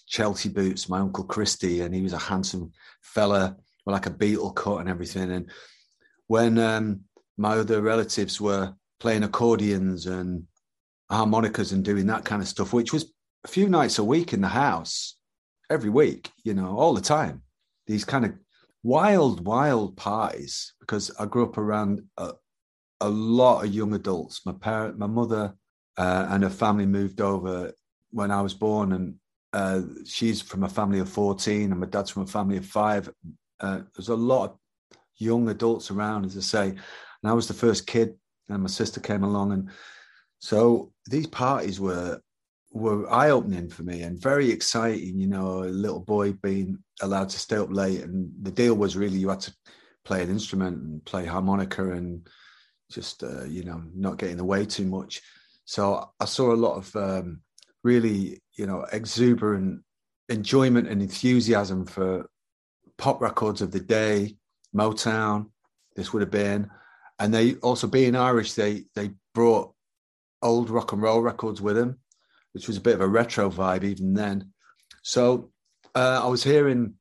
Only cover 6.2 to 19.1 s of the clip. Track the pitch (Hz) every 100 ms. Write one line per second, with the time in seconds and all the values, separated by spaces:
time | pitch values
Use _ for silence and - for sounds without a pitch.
6.2 | - 113 117 113 113 110 110 98 - _
7.2 | _ - 104 110 110 110 107 113 104 -
8.2 | 98 - 104 98 95 - _ _ 117 110
9.2 | 104 - 117 107 104 98 95 90 87 92
10.2 | 90 87 87 _ _ _ _ _ - 104
11.2 | 110 113 110 110 95 98 98 101 95 110
12.2 | - 107 95 - 95 120 117 156 - _
13.2 | _ _ - 185 202 170 127 - 104 156
14.2 | 170 104 95 117 139 85 80 - - -
15.2 | _ _ _ _ - 135 104 120 123 -
16.2 | - _ 110 98 92 104 160 110 - 147
17.2 | 110 65 - _ _ _ - 107 - 135
18.2 | 107 - _ _ _ _ 113 147 208